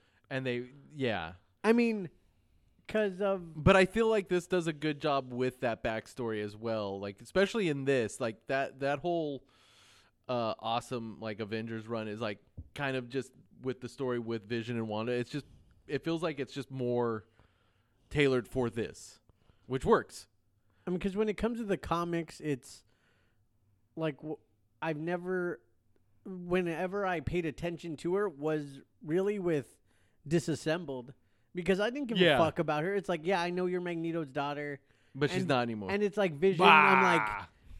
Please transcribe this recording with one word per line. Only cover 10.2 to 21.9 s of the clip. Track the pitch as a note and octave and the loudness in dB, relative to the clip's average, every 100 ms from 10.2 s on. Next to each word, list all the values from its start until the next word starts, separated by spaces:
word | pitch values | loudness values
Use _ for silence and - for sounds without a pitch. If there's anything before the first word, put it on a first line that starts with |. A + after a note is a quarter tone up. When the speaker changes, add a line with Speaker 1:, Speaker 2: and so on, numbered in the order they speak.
| - | -6
Speaker 1:
uh, | B2 A2 - | -2 -2 -2
awesome, | A2 A#2+ - B2 A2+ E2+ | -2 -2 -2 -6 -8 -10
like, | A2 G#2 | -8 -8
Avengers | G#2 A2 A2+ A2+ A2 | -6 -6 -6 -8 -6
run | A2+ A2 | -6 -6
is, | G#2+ | -6
like, | A2 G2+ _ - - - | -6 -6 _ -20 -14 -6
kind | C3+ C3 | -4 -4
of | A#2+ | -4
just | C3 - - - - | -6 -6 -12 -20 -10
with | B2+ B2 | -8 -6
the | B2 | -8
story | - B2+ A#2+ | -6 -4 -2
with | A2+ A2+ G#2 | -4 -6 -4
Vision | A#2 A2+ A#2 | -6 -4 -4
and | A2 | -4
Wanda. | G#2+ A#2 | -4 -2
It's | B2 A#2+ | -2 -2
just, | D3 - - - _ - | -6 -10 -18 -20 _ -8
it | C#3 | -6
feels | E3 E3 | -2 -2
like | E3+ C#3+ | -2 -4
it's | B2 | -6
just | C#3 - | -8 -8
more | C3 B2 A#2+ A#2 A2 - _ _ _ _ _ _ _ - | -4 -2 0 0 -2 -8 _ _ _ _ _ _ _ -4
tailored | D3 C#3 B2+ G2+ | 2 4 4 0
for | C3 A#2+ | -2 -2
this, | A2+ G2+ - - - _ _ _ _ - | -2 -6 -8 -20 -20 _ _ _ _ -8
which | C3 | -2
works. | F3 F#3 - - - _ _ _ _ _ - | 4 4 2 -12 -20 _ _ _ _ _ -4
Speaker 2:
I | |
mean, | F3+ | -2
'cause | G3 G3 | -2 0
when | G#3+ | 0
it | F#3+ | 0
comes | A3+ A#3 | -2 -2
to | G#3 | -2
the | F#3 | -2
comics, | - | -2